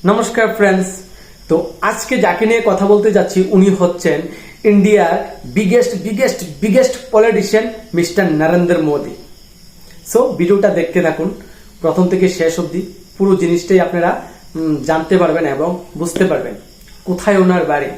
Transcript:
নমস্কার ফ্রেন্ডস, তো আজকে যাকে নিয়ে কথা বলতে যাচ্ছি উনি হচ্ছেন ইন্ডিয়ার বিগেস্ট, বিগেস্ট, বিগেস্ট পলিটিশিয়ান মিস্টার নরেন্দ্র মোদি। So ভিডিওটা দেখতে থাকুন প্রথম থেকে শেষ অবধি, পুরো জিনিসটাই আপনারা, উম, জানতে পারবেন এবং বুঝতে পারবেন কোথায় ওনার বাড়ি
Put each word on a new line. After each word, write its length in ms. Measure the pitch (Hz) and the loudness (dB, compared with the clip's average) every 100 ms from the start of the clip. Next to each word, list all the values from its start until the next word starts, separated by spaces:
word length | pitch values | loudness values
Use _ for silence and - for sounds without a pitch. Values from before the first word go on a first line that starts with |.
| 175 | 2
নমস্কার 420 | 220 233 240 220 - | 0 0 0 -2 2
ফ্রেন্ডস, 340 | 202 190 180 - - - - - - | 2 2 -2 -8 -18 -20 -20 -20 -2
তো 80 | 165 165 - | -2 -2 -4
আজকে 340 | 202 214 - 254 | -4 -4 -4 0
যাকে 260 | 180 180 220 | 0 0 0
নিয়ে 160 | 233 214 | 2 0
কথা 200 | 180 196 | 0 4
বলতে 240 | 208 214 | 4 4
যাচ্ছি 280 | 196 180 185 185 | 2 0 0 2
উনি 180 | 190 196 | 4 4
হচ্ছেন 500 | 180 175 170 165 151 175 - - - | 4 0 0 -2 -2 -6 -14 -20 -2
ইন্ডিয়ার 520 | 214 208 196 208 170 170 - - - | 2 4 4 4 2 -2 -6 -14 -6
বিগেস্ট, 380 | - 196 240 247 202 | -2 2 2 0 -4
বিগেস্ট, 360 | 202 208 262 - 170 147 | -6 -2 -2 -2 -10 -6
বিগেস্ট 320 | 214 254 262 - - | 0 2 2 -2 0
পলিটিশিয়ান 540 | 220 226 196 - 214 233 - - | 2 4 2 0 0 -2 -10 -6
মিস্টার 320 | 170 170 208 180 151 | -4 -2 0 0 0
নরেন্দ্র 360 | 160 175 175 175 | 2 2 2 0
মোদি। 320 | 151 147 - - - - - - - - - - - | 0 -2 -6 -14 -20 -20 -20 -20 -20 -20 -20 -20 -2
So 140 | 226 254 147 | 0 0 0
ভিডিওটা 320 | 175 196 196 | 2 2 2
দেখতে 300 | 175 165 180 | 0 -2 0
থাকুন 280 | 165 156 170 - - - - - | 0 -2 -6 -6 -18 -20 -20 -4
প্রথম 220 | 165 165 180 | -2 0 0
থেকে 200 | 185 185 | 2 0
শেষ 240 | - 165 180 | 0 -2 -2
অবধি, 220 | 156 175 - - - - | -6 -8 -10 -16 -20 -2
পুরো 140 | 196 185 | 2 2
জিনিসটাই 440 | 170 170 - 185 | 2 0 2 2
আপনারা, 320 | 175 175 170 - - - - 160 | 2 0 -2 -2 -10 -20 -14 -6
উম, 180 | 160 147 127 | -4 -2 -2
জানতে 300 | 160 160 190 | -2 0 2
পারবেন 280 | 170 160 151 | 2 0 -2
এবং 240 | 139 165 180 - 151 | -2 -4 -4 -10 -8
বুঝতে 260 | 170 - 185 | -6 -2 0
পারবেন 300 | 139 - - - - - - - | 0 -4 -12 -20 -20 -20 -16 -8
কোথায় 320 | 180 - 196 | -4 0 2
ওনার 220 | 185 180 151 | 4 2 0
বাড়ি 240 | 147 139 | -2 -4